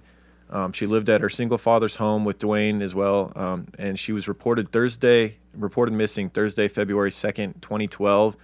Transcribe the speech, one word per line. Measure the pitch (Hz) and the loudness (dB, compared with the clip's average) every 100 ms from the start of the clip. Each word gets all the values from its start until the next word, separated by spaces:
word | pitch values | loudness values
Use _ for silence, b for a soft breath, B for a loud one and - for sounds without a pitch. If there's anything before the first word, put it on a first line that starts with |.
| - b b b b | -10 b b b b
Um, | 98 92 | -6 -6
she | - 104 | -4 0
lived | 110 107 | 0 4
at | 107 | 2
her | 95 | 2
single | - 117 117 | -2 -2 0
father's | 117 113 110 - | 2 2 2 0
home | 107 107 | 0 0
with | 104 95 | -2 -2
Dwayne | 107 104 107 104 | 0 2 2 0
as | 98 | -2
well, | 92 98 98 - - | -2 0 0 -2 -4
um, | 92 90 - - | -6 -6 -8 -10
and | 98 95 | -8 -6
she | - | -4
was | 104 101 | -6 -6
reported | 98 120 117 95 | -4 0 0 0
Thursday, | 113 120 117 123 120 107 107 _ - | 0 0 2 4 6 4 -4 _ -8
reported | 101 120 117 | -4 0 0
missing | 110 107 107 95 | 2 -2 -2 -4
Thursday, | 110 107 110 104 | -2 -2 0 0
February | - 101 104 98 | 0 -2 0 -2
second, | - 107 104 98 - | -2 -4 -4 -6 -8
twenty | - 107 104 | -8 -4 -4
twelve. | - 101 101 110 - | -2 2 4 4 0